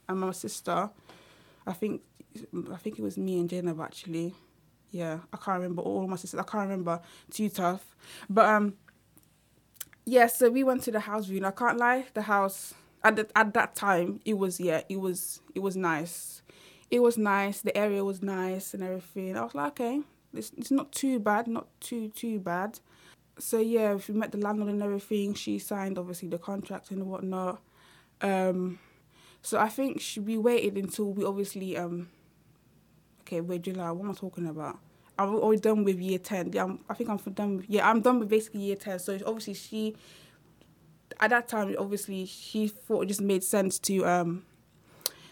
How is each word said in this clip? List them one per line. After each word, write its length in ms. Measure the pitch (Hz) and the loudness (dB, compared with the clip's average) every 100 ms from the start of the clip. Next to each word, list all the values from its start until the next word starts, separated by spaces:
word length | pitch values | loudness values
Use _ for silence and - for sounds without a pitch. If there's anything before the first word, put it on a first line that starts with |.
| - | -6
and 120 | 190 | -2
my 100 | 190 | -2
sister. 600 | 185 208 - - 170 208 - - - - - - _ - | -4 -8 -8 -2 -2 -2 -6 -20 -20 -20 -20 -20 _ -10
I 60 | |
think, 260 | - 214 - - - - - - 175 - | -6 -4 -4 -10 -20 -20 -18 -12 -10 -8
I 40 | 170 | -8
think 220 | 214 214 | -10 -6
it 40 | |
was 160 | 208 190 | -6 -4
me 200 | 190 180 | -2 0
and 100 | 175 | 0
Zainab, 300 | 180 175 160 | -2 -4 -4
actually. 540 | 156 - - 165 170 180 _ _ _ _ _ | -8 -10 -8 -4 -4 -8 _ _ _ _ _
Yeah, 280 | 175 165 160 - | -6 -6 -6 -10
I 40 | 190 | -10
can't 240 | - 185 | -4 -2
remember. 220 | 180 175 | -2 -4
All 240 | - 196 190 | -2 -2 -2
my 100 | 180 | -4
sisters, 240 | 185 190 | -6 -6
I 40 | |
can't 240 | 190 214 196 | -4 -2 -2
remember. 320 | 196 175 170 170 - - | -2 -2 -4 -6 -20 -12
Too 180 | - 214 | -2 -2
tough. 460 | - 175 190 - _ - - - | 2 0 0 -6 _ -20 -16 0
But, 180 | 196 208 | 6 8
um, 280 | 214 208 196 _ _ _ _ _ _ _ _ _ - - - | 8 4 -2 _ _ _ _ _ _ _ _ _ -16 -16 -12
yeah, 220 | - 247 233 | 4 8 8
so 240 | - 247 | 8 6
we 140 | 247 | 6
went 180 | 262 254 | 2 2
to 60 | 254 | 0
the 100 | 214 | -2
house 260 | 208 214 196 | -2 -4 -2
viewing. 180 | 190 | -2
I 60 | 190 | -2
can't 280 | 196 240 233 | 2 2 4
lie, 280 | 240 254 262 | 4 4 0
the 80 | - | -6
house, 520 | 208 202 196 196 - - - _ | 2 2 2 -2 -14 -16 -20 _
at 120 | 214 214 | 4 4
the, 120 | 220 214 | 4 4
at 160 | 220 | 6
that 200 | 220 - | 4 2
time, 460 | - 202 180 175 208 | 0 2 4 4 -2
it 100 | - | -2
was, 260 | 208 190 175 | 0 0 0
yeah, 220 | 180 160 - | 0 0 -2
it 120 | 196 | -4
was, 400 | 190 185 - - - | -2 -4 -6 -10 -10
it 60 | - | -4
was 160 | 196 185 | -4 0
nice. 640 | 180 156 170 - - - _ - - - - | 0 0 -2 -8 -12 -16 _ -20 -20 -18 0
It 100 | 240 | 6
was 160 | 240 233 | 6 6
nice. 440 | 208 196 196 196 | 4 4 2 0
The 160 | 202 202 | 0 2
area 280 | 208 202 | 2 2
was 180 | 196 190 | 0 -2
nice 520 | 196 190 185 185 - | -2 -2 -2 -2 -6
and 80 | 202 | -6
everything. 540 | 185 185 180 - 190 190 | -4 -6 -8 -8 -6 -4
I 60 | |
was 120 | 233 | -4
like, 260 | 285 294 294 | -2 -4 -2
"Okay, 220 | 240 277 294 _ _ | -2 -2 -4 _ _
it's, 180 | 233 214 - | -12 -10 -8
it's 140 | 233 | 0
not 220 | 269 - | 0 0
too 260 | - 277 254 | -2 0 2
bad, 300 | 208 208 240 | 2 2 0
not 180 | 226 - - | -4 -6 -14
too, 280 | - 240 220 | -8 -6 -8
too 280 | - 233 214 | -6 -4 -4
bad." 400 | 185 175 202 - _ _ - - _ - | -2 -2 -4 -8 _ _ -20 -20 _ -12
So, 200 | - 226 | -2 2
yeah, 380 | 226 233 214 202 202 | 4 4 2 0 -2
we 80 | |
met 160 | 214 220 | -2 -2
the 80 | 208 | -2
landlord 320 | 208 208 208 | -2 -2 -2
and 120 | 208 | -2
everything. 520 | 202 202 - 214 202 | -2 -2 -2 -2 -2
She 240 | 208 - 202 | -4 -4 -4
signed, 400 | - 202 196 185 | -4 -4 -4 -4
obviously, 300 | 180 175 175 | -6 -8 -6
the 100 | 170 | -6
contract 520 | 170 196 - 190 - | -6 -6 -6 -10 -8
and 160 | 190 190 | -8 -6
whatnot. 560 | 190 190 185 180 - _ _ - - _ - | -6 -4 -2 -4 -6 _ _ -20 -20 _ -6
Um, 580 | 196 190 185 185 180 175 - _ _ _ - - | 0 2 2 2 -2 -6 -16 _ _ _ -20 -16
so 180 | - 208 | -4 2
I 100 | 214 | 2
think 320 | 214 269 - | 2 -2 -2
sh-, 180 | - - | -8 -6
we 200 | 202 226 | -4 2
waited 380 | 226 240 202 202 | 4 4 2 -2
until 360 | 196 - 208 | -4 -4 -4
we 120 | 196 | -2
obviously, 520 | 196 196 202 202 190 175 | -2 -2 -4 -4 -6 -4
um, 320 | 175 175 175 _ _ _ _ _ _ _ _ _ _ _ | -4 -6 -8 _ _ _ _ _ _ _ _ _ _ _
okay, 180 | - 175 | -8 -6
wait, 220 | 170 180 | -4 -4
July, 280 | 175 185 170 | -4 -6 -4
what 140 | 170 | -4
am 60 | 202 | -6
I 20 | |
talking 320 | 190 190 - 170 | -6 -8 -6 -6
about? 320 | 156 147 - - _ _ - | -6 -8 -10 -18 _ _ -2
I'm 160 | 196 | 0
already 260 | 214 220 220 | 2 4 6
done 240 | 220 214 | 6 4
with 140 | 196 185 | 4 2
year 200 | 185 185 | 0 -2
ten. 340 | - 196 175 | -2 -4 -2
Yeah, 120 | 190 | 0
I'm, 200 | 185 190 - | -2 -4 -8
I 60 | |
think 160 | 208 226 | -6 -2
I'm 60 | 202 | -4
f-, 180 | - | -4
done 220 | 190 208 196 | -4 -2 -2
with, 100 | - | 0
yeah, 200 | 202 - | 4 6
I'm 120 | 226 | 6
done 200 | 247 254 | 6 4
with 80 | 208 | 4
basically 320 | 220 220 208 | 2 2 -6
year 160 | 196 196 | -4 -4
ten. 220 | - 185 | -6 -8
So 200 | 180 190 208 | -6 -6 -4
obviously 280 | 226 214 | -6 -6
she, 420 | 196 - 220 220 220 - - - _ _ _ _ _ _ _ - - | -10 -8 -4 -4 -6 -16 -20 -20 _ _ _ _ _ _ _ -14 0
at 120 | 214 | 2
that 180 | 240 240 | 2 0
time, 260 | 220 196 196 | -2 -2 -2
obviously 480 | 196 202 - 190 185 | -4 -6 -6 -8 -8
she 420 | - - 220 214 | -12 -8 -2 -2
thought 340 | 208 - 220 | -4 -2 -2
it 40 | 190 | 0
just 140 | 202 | 0
made 220 | 202 190 | 2 2
sense 360 | 190 214 190 - | 2 2 2 0
to, 260 | - 190 180 | 0 2 4
um, 380 | 180 170 175 - _ _ _ _ - - - - | 2 2 -4 -8 _ _ _ _ -8 -8 -8 -12